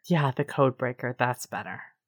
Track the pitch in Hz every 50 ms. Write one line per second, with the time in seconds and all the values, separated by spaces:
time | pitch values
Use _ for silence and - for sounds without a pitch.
0 | _ - 175 165 147 135 127 - 143 - - - 139 131 127 - 131 120 123 -
1 | - 123 123 - 123 123 123 - - - - 104 104 95 92 - - - _ _
2 | _